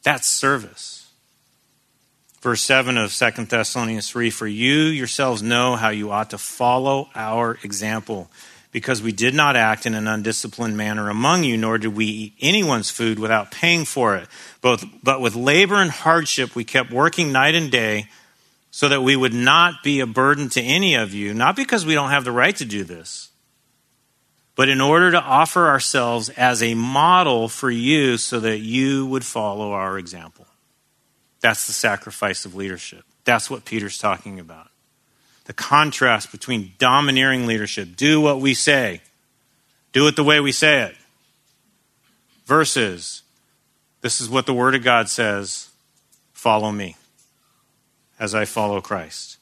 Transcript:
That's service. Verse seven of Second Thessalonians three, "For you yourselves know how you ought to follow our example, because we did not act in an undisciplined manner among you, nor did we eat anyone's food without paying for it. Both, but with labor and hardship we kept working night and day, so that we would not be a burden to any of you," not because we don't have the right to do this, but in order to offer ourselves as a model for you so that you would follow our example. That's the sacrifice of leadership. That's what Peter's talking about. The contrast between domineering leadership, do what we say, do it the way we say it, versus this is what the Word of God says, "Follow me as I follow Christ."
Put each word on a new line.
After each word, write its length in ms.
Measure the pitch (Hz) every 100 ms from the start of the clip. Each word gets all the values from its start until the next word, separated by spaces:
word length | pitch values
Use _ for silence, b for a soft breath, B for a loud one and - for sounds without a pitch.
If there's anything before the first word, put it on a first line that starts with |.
That's 240 | 131 139 -
service. 720 | - 135 139 104 - - - - _ _ _ _ _ _ _ _ _ _ _ _ _
Verse 180 | 127 117
seven 380 | - 135 127 123
of 120 | 107
Second 380 | - 120 110 113
Thessalonians 600 | 117 107 131 113 110 98
three, 180 | 123 117
"For 180 | - 110
you 360 | 104 123 147
yourselves 580 | 156 151 123 - 135 113
know 360 | 107 120 123 120
how 120 | 113
you 220 | 107 104
ought 180 | 101 107
to 80 | 104
follow 720 | - - 123 127 131 135 143
our 440 | - 110 113 117 117
example, 680 | 104 101 107 110 104 104 85 B B B B
because 300 | 117 - 123
we 120 | 110
did 200 | 98 120
not 240 | 143 147 127
act 300 | 110 110 -
in 80 |
an 120 | 110 107
undisciplined 720 | 110 107 107 117 - 117 107
manner 320 | 107 107 104
among 360 | 104 135 180
you, 120 | 151 113
nor 220 | 110 113
did 180 | 110 104
we 80 |
eat 300 | 107 107 107 _
anyone's 480 | 135 202 180 120 101
food 280 | - 117 110
without 320 | 110 110 101
paying 360 | - 170 170 151
for 280 | - 117 98
it. 120 | 82 B B B
Both, 240 | 127 113 98 -
but 200 | 127 135
with 120 | 123
labor 420 | 110 127 156 196 202
and 140 | 180
hardship 640 | 143 160 165 151 - 123
we 100 | -
kept 260 | 110 135 117
working 420 | 120 156 - 160
night 220 | 135 139
and 180 | 165 156
day, 380 | 123 110 107 104 b b b b b _
so 200 | - 143
that 100 | 139
we 160 | 131 139
would 160 | 127
not 500 | 117 123 156 175 147
be 180 | 143 143
a 60 | 127
burden 440 | 113 135 143 139
to 100 | 131
any 360 | 120 156 196 135
of 180 | 107
you," 180 | 101 101
not 240 | 107 131 196
because 300 | 269 233 160
we 80 |
don't 160 | 156 135
have 140 | 143
the 60 | 127
right 260 | 120 139 202
to 100 | 123
do 180 | 104
this, 460 | 87 87 80 - - _ _ _ _ _ _ _ _ _ _ _ _
but 140 | - 135
in 140 | 135
order 280 | 139 160 180
to 120 | 170
offer 440 | 170 165 160 - 170
ourselves 640 | 135 - 139 120 117 113
as 340 | 127 127 120
a 120 | 117
model 720 | 113 120 135 160 180 165 120 113
for 220 | - 135
you 480 | 117 123 156 135 117
so 200 | - 123
that 200 | 110 107
you 480 | 110 123 135 135 135
would 180 | 131
follow 480 | 123 120 107 101 104
our 260 | 101 95 98
example. 480 | 85 92 82 _ _ _ _ _ _ _ _ _ _ _
That's 260 | 120 107 -
the 80 |
sacrifice 720 | - 113 101 - - 104 92 98
of 80 |
leadership. 500 | 90 98 90 - - _ _ -
That's 240 | 117 -
what 160 | 127 -
Peter's 320 | 113 101 -
talking 420 | 107 92 - 95
about. 300 | 82 80 80 _ _ _ _ _ _ _
The 80 | -
contrast 800 | - - 147 151 - 127 110 -
between 400 | - - 120 95 92
domineering 680 | 127 131 147 131 135 131
leadership, 520 | 120 113 104 - 95 90
do 220 | 143 156
what 220 | 151 139
we 140 | 135
say, 480 | 127 - 139 117 85 _ _ _ _ _ _ _ _ _
do 140 | 127 151
it 100 | 147
the 80 |
way 160 | 147 151
we 120 | 143
say 320 | 127 156 147
it, 120 | 104 - _ _ _ _ _ _ _ _ _ _ _ _ _ _ -
versus 720 | 147 156 - 110 87 - - _ _ _ _ _ _ _ _
this 220 | 127 -
is 60 | 120
what 160 | 131 123
the 80 |
Word 200 | 123 127
of 80 | 131
God 280 | 120 120 110
says, 580 | - 113 101 98 - - _ _ _ _ _ _
"Follow 400 | - 120 107 107
me 240 | 104 95 78 _ _ _ _ _ _ _ _ _ _ _ _
as 160 | 107
I 120 | 107 104
follow 340 | - 107 101
Christ." 560 | - 98 80 - - -